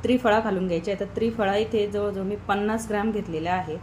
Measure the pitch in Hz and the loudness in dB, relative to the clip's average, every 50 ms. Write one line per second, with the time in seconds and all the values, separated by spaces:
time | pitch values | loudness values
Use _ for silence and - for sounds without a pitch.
0 | - 220 247 247 - 233 208 220 226 220 196 180 185 185 175 165 - 208 196 190 | 4 4 2 4 4 4 4 4 4 2 0 0 0 0 0 0 0 -2 -2 -2
1 | 202 190 - 220 220 233 226 226 214 196 196 208 220 220 233 220 208 208 202 208 | -4 -4 -2 0 0 0 0 2 0 2 2 2 0 2 2 0 0 0 0 -2
2 | 208 208 196 190 190 190 208 202 - - 202 202 208 214 220 226 226 - 208 208 | -2 -2 -2 -2 -4 -4 -4 -6 -2 -2 0 0 2 0 0 -2 -2 -2 -2 0
3 | 202 226 214 208 185 - 165 156 160 175 180 185 180 156 156 175 | 0 0 0 -2 -4 -4 -4 -4 -2 0 0 0 -2 -4 -6 -10